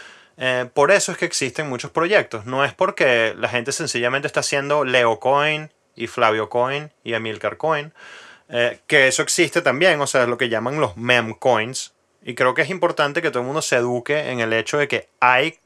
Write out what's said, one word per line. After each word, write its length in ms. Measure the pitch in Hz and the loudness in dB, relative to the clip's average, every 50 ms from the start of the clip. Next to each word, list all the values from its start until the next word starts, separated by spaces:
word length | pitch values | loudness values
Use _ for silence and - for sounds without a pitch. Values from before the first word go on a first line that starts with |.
| - - - - - _ _ - | -20 -20 -20 -20 -20 _ _ -4
Eh, 320 | 131 127 127 127 127 117 - | -2 0 0 0 -2 -2 0
por 180 | 147 139 160 | 2 4 6
eso 200 | 196 196 - - | 6 4 4 0
es 60 | 175 - | -4 -4
que 80 | - | -4
existen 420 | 160 - - 139 127 - - 156 143 | -4 -2 -4 -4 -4 -4 -6 -6 -6
muchos 220 | 127 120 - 143 | -6 -8 -8 -6
proyectos. 540 | - 160 165 180 214 180 123 - - 110 101 | -4 -2 0 2 2 2 2 0 -4 -10 -8
No 180 | 123 131 135 143 | -6 -2 0 0
es 80 | 135 - | -2 0
porque 640 | - 185 185 - - 165 135 120 117 113 110 - 95 | -2 -2 -2 0 0 2 2 4 4 2 0 0 -2
la 120 | 117 113 | -4 -4
gente 220 | 120 120 117 139 | -4 -4 -4 -4
sencillamente 540 | 135 - 165 131 - 120 120 123 131 139 139 | -4 -4 -4 -4 -2 -2 0 0 0 -2 -2
está 140 | 147 - 151 | -4 -4 -4
haciendo 460 | 135 - 151 139 139 143 147 151 139 | -2 -2 -2 -2 -2 0 0 0 0
Leo 340 | 127 127 127 120 117 113 - | 2 2 2 4 2 2 0
Coin 500 | - 127 135 143 147 151 151 151 156 156 _ _ _ _ _ | 0 2 2 2 2 0 -2 -4 -6 -12 _ _ _ _ _
y 120 | - 117 113 | -12 -10 -8
Flavio 420 | - - 120 110 110 110 107 107 | -2 2 2 2 2 2 -2 -2
Coin 420 | - 120 123 131 139 147 151 147 - _ - | 0 0 0 0 -2 -4 -8 -10 -16 _ -8
y 100 | 113 117 | -6 -4
Amilcar 440 | 110 113 113 107 - - 104 98 - | -4 -4 -6 -6 -6 -6 -6 -6 -4
Coin, 360 | - 160 160 147 147 160 - - - - - - - - - - _ - | -2 -2 -2 -2 -4 -8 -14 -20 -20 -20 -20 -20 -20 -20 -20 -20 _ -6
eh, 320 | - 120 120 120 - - _ - | -2 0 0 0 -2 -4 _ 2
que 200 | 151 147 131 131 | 4 4 6 4
eso 140 | 127 - | 4 0
existe 400 | 151 - - - 170 151 - 175 | -2 -2 0 0 0 0 0 0
también, 380 | 170 175 123 139 180 190 160 147 | 0 0 0 2 2 2 2 2
o 60 | 143 131 | 0 0
sea, 160 | - 135 123 | 2 2 2
es 60 | 120 | 2
lo 80 | 120 - | 0 -2
que 120 | 131 120 | -2 -2
llaman 300 | 113 107 113 123 143 156 | -2 -2 -2 -2 -2 -2
los 180 | 143 107 90 107 | -2 -2 -2 -4
meme 400 | 117 123 123 120 113 113 110 - | 0 2 2 2 2 0 -4 -2
coins. 560 | - 131 120 107 107 120 131 - - - _ _ _ _ _ _ | 0 2 2 2 0 -4 -6 -10 -12 -12 _ _ _ _ _ _
Y 140 | _ - 120 | _ -10 -4
creo 180 | - 131 127 123 | 0 0 2 2
que 80 | 156 151 | 2 0
es 60 | 135 | -2
importante 520 | 190 180 180 - 139 - 151 143 143 175 | -2 -2 -2 -2 0 0 -2 -2 -2 -2
que 80 | 165 156 | -2 -2
todo 100 | 135 123 | -2 -2
el 40 | 123 | -4
mundo 160 | 127 143 160 | -4 -4 -4
se 140 | 147 - 147 123 | -2 0 0 0
eduque 540 | 120 123 123 120 - - 147 151 147 - | 2 0 -2 -4 -2 -2 -2 -2 -2 -4
en 80 | 127 120 | -4 -4
el 100 | 117 110 117 | -2 0 0
hecho 240 | 113 110 - - 147 | 0 0 0 -2 -2
de 100 | 143 139 | 0 0
que 200 | 127 110 - _ _ _ | -2 -4 -6 _ _ _
hay 380 | 123 123 127 127 143 165 - _ _ | 2 4 4 4 2 0 -4 _ _